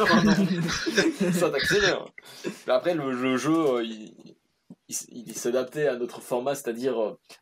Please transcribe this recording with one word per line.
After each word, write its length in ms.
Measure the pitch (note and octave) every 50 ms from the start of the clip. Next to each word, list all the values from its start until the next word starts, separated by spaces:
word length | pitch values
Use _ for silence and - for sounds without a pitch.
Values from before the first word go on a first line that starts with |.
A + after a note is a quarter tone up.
| G#3+
<laughs> 1300 | - A3+ G#3+ E3+ G#3 G3 - F#3+ E3+ F#3 E3+ E3 E3 - - - - A3+ G3+ E3+ E3 - - G3 F3 E3+
Ça, 180 | F3 F3 D3+
t'accélères. 540 | D3 C3+ - - F3+ G#3 G3+ F#3 D3+ - - - - - - - - - - - G#3 - -
Mais 60 | - B2+
après, 220 | B2+ - E3+ F3+
le, 180 | D#3 C#3 C3+ B2+
le 240 | B2 B2+ C3 C3
jeu, 180 | B2 B2+ D3+ D#3+
euh, 280 | E3 D#3+ C#3 B2 A#2+ A#2
il, 300 | A2+ A2+ G#2+ G#2+ - - - - - - _ _ _ _ _ _ - - - _ -
il 60 | -
s-, 120 | - - -
il 240 | - B2 A2 A2 A2
s'adaptait 520 | - - B2 A#2+ B2+ - - - D3+ D3+ C#3+
à 80 | B2
notre 240 | A#2+ B2 A#2+ - A2+
format, 340 | - - C3 B2 B2+ C#3 C#3+
c'est-à-dire, 460 | - - A#2+ A2+ A#2 B2+ C3+ A#2+ A2+
euh, 180 | A2 G2+ - - _ - - -